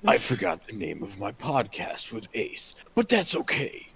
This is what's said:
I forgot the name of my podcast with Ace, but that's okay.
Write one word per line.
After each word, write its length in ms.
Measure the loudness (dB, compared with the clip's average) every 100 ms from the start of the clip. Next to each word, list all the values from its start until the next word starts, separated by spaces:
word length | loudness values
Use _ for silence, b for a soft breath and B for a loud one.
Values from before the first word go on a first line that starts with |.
I 140 | 6 4
forgot 460 | 4 0 0 -2
the 80 | -6
name 320 | -6 -6 -6
of 160 | -10 -6
my 100 | -8
podcast 800 | -6 0 0 0 -4 -6 -6 -6
with 160 | -8 -8
Ace, 400 | -4 -4 -2 -4 -4 B 0
but 120 | 4
that's 280 | 4 6 2
okay. 500 | 2 -2 -2 -6 -16